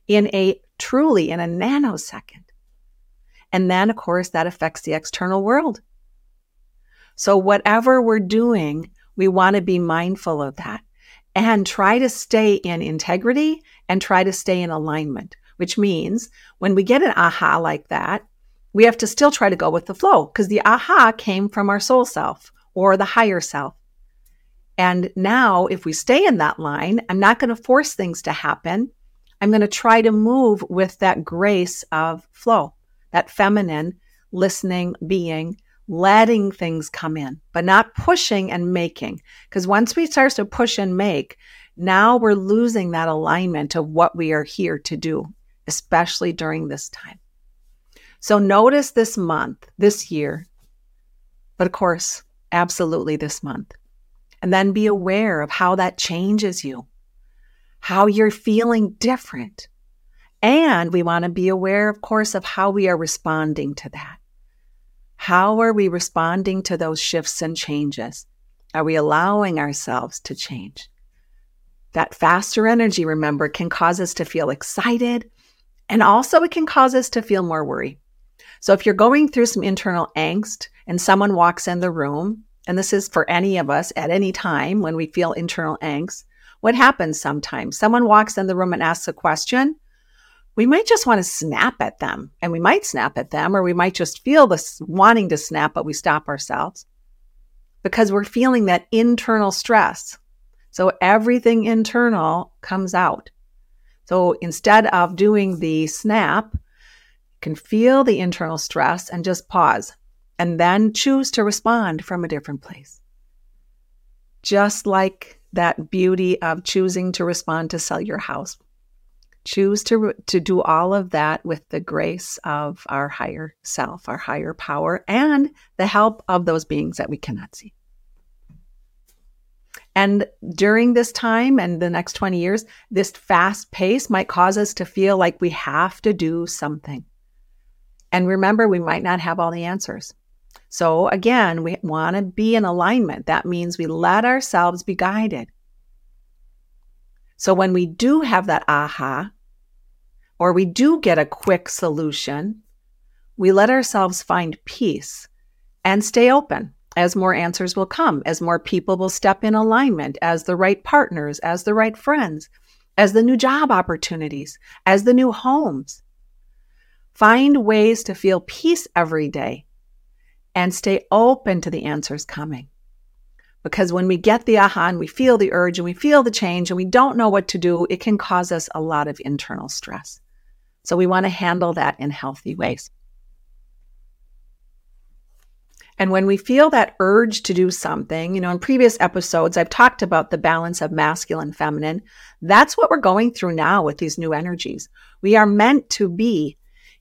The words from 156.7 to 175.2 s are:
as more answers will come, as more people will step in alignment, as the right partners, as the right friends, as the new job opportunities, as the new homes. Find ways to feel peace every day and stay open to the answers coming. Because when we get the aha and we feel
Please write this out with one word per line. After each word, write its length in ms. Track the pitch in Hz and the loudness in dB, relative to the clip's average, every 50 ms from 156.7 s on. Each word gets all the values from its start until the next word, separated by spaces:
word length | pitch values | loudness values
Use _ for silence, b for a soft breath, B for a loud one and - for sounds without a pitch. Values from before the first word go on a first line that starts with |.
| - _ _ _ - | -16 _ _ _ -2
as 200 | 175 175 180 - | 0 0 0 2
more 180 | 196 185 185 185 | 0 0 0 0
answers 400 | 180 170 170 170 - 185 180 - | 0 -2 -4 -4 -4 -6 -4 -4
will 120 | 202 190 | -4 -4
come, 360 | 190 - - 330 277 165 139 - | -4 -2 0 0 0 0 0 -2
as 160 | - 165 - | -4 -6 -4
more 200 | 170 170 170 165 | -2 -2 -2 -2
people 360 | - - - 175 - - 190 | -2 -2 -2 -2 0 -2 -2
will 120 | 185 190 185 | -2 -2 -4
step 340 | - - - 196 190 - - | -4 0 0 0 0 2 0
in 120 | 220 220 | 0 2
alignment, 640 | 214 220 220 220 240 277 269 208 156 143 135 139 - - | 2 2 2 2 4 2 2 0 0 -4 -6 -6 -4 -2
as 220 | 170 170 165 165 | -2 -2 -2 -2
the 100 | - 180 | -2 -2
right 280 | 175 185 190 202 - - | 0 2 2 0 0 0
partners, 560 | - - 294 269 - 175 165 147 147 147 - | 2 4 4 4 2 0 -6 -6 -6 -6 -6
as 240 | - 170 170 175 - | -4 -4 -4 -2 -2
the 100 | 208 208 | 0 2
right 220 | 220 220 220 214 | 2 2 0 -2
friends, 520 | - - 277 294 302 240 175 156 151 - - _ _ _ _ _ _ _ _ _ | -4 -2 -2 0 0 0 -2 -4 -8 -12 -16 _ _ _ _ _ _ _ _ _
as 160 | - 208 190 196 | 4 4 6 6
the 80 | 226 233 | 4 4
new 140 | 240 262 | 4 4
job 360 | 226 254 262 269 294 269 269 220 | 2 2 2 0 2 2 2 2
opportunities, 840 | 185 175 - 170 156 - - 175 160 156 147 - 139 147 - - - B B B B B | 2 0 0 -4 -6 -6 -8 -8 -8 -8 -8 -8 -10 -12 -14 -16 -20 B B B B B
as 160 | 185 190 196 202 | 2 2 4 4
the 100 | 247 247 | 4 4
new 180 | 254 262 247 214 | 6 4 2 0
homes. 680 | - - 254 269 302 311 214 147 131 139 - - - _ _ _ _ _ _ _ _ _ _ _ _ _ _ _ _ _ _ _ _ _ _ _ | -2 -2 0 0 0 0 -2 -4 -6 -10 -12 -18 -20 _ _ _ _ _ _ _ _ _ _ _ _ _ _ _ _ _ _ _ _ _ _ _
Find 500 | - 220 214 226 247 269 285 285 277 220 | 4 6 6 6 6 6 6 4 4 4
ways 400 | 208 220 214 208 226 226 220 - | 4 4 4 4 4 4 2 -2
to 100 | - 190 | -8 -8
feel 260 | - - 190 185 175 | -2 0 0 2 0
peace 460 | 180 - - - - 320 339 330 - - - | -2 -6 -10 -4 0 0 0 0 -2 -6 -6
every 340 | 175 170 156 160 156 151 147 | -6 -4 -4 -2 -4 -4 -4
day 380 | - 147 123 117 123 135 - _ _ _ _ _ _ _ _ _ _ _ _ _ _ _ _ _ - | -6 -8 -8 -8 -8 -10 -14 _ _ _ _ _ _ _ _ _ _ _ _ _ _ _ _ _ -4
and 180 | 180 180 180 180 | -2 -2 -2 -4
stay 320 | - - 208 196 - - - | -4 -2 -2 -2 -2 0 2
open 500 | 196 214 226 247 262 - - 214 185 175 - | 2 4 6 4 4 2 0 -4 -4 -2 -4
to 80 | 165 | -6
the 140 | 165 - - | -6 -6 -6
answers 400 | 147 147 151 143 - 147 147 - | -6 -6 -6 -6 -8 -10 -10 -12
coming. 440 | - - 147 151 156 147 123 143 - _ _ _ _ _ _ _ _ _ _ _ _ _ _ _ _ _ _ - | -12 -12 -12 -10 -10 -10 -12 -14 -18 _ _ _ _ _ _ _ _ _ _ _ _ _ _ _ _ _ _ -12
Because 280 | - - - 190 175 165 | -6 -2 0 0 0 0
when 140 | 180 180 | 0 0
we 100 | 185 185 | 0 0
get 300 | 170 180 214 214 233 - | 0 2 2 2 2 2
the 120 | - 220 208 | 2 4 4
aha 280 | 196 196 - 196 165 | 4 4 2 0 -2
and 140 | 175 190 208 | -2 -2 -4
we 80 | 160 156 | -6 -8
feel 280 | - - | -4 0